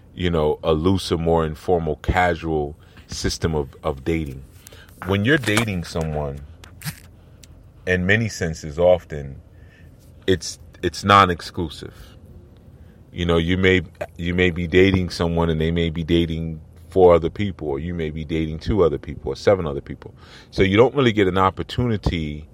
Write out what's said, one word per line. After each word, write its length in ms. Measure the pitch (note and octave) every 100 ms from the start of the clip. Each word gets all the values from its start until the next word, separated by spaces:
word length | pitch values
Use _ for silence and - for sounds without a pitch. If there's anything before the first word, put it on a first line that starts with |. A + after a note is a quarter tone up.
| -
you 160 | - F2
know, 280 | E2 D2+ D2
a 100 | E2
looser, 440 | D#2+ E2+ F#2+ - F2
more 280 | E2 E2
informal, 520 | D#2+ D2+ - F2 D#2+ D2
casual 800 | - F2+ F2+ E2 D#2+ D#2 C#2+ D2 - - -
system 480 | - F#2+ - F2
of, 200 | D#2 C#2 -
of 220 | D#2+ C#2
dating. 400 | C#2+ E2 D2 C2 C2 - - - - - F2+
When 180 | G2+
you're 140 | G#2+ D#3
dating 460 | G#2+ G#2+ A2+ F#2
someone, 560 | E2 F2 D#2+ D2+ D2 C#2+ C#2+ - - - - - - - - - - - - - -
in 180 | F#2
many 240 | F2+ G#2+ A2+
senses, 500 | - E2+ D#2 D#2 D2
often 640 | F2 F2+ - D2+ C#2 C2+ - - - - - - - - -
it's, 320 | F#2 - - - -
it's 220 | F2+ -
non-exclusive. 920 | G2+ G2+ F#2+ E2+ - - E2 - - - - - - - - - - - - - -
You 140 | - F2
know, 100 | E2+
you 200 | E2 F2+
may, 260 | F#2 F#2 D#2+ - - -
you 180 | E2+
may 160 | F2 F2+
be 160 | F2 E2+
dating 440 | F2+ F#2+ F#2+ F2
someone 380 | - E2+ E2+ E2
and 120 | D#2+
they 100 | D#2+
may 200 | E2+ E2+
be 120 | D#2+
dating 580 | D#2+ E2+ E2 D#2+ E2 D#2 - - -
four 260 | F#2+ F2+
other 160 | E2+ D#2+
people, 380 | - G2+ E2+ D#2
or 100 | C#2
you 160 | E2+
may 160 | F2 D#2+
be 140 | D#2
dating 340 | D2+ D#2+ D#2+ D#2+
two 240 | - G#2
other 160 | E2+ C#2
people 320 | - C2+ C#2+
or 60 | C2+
seven 300 | - G2 E2
other 140 | C#2
people. 340 | - C#2 - - - - -
So 120 | -
you 140 | G2 G2+
don't 180 | B2+
really 180 | C#3 B2+
get 160 | G#2+ F#2+
an 100 | F#2
opportunity 1080 | F#2+ F2+ - - B2 G#2+ - F2 D2+ D2 D#2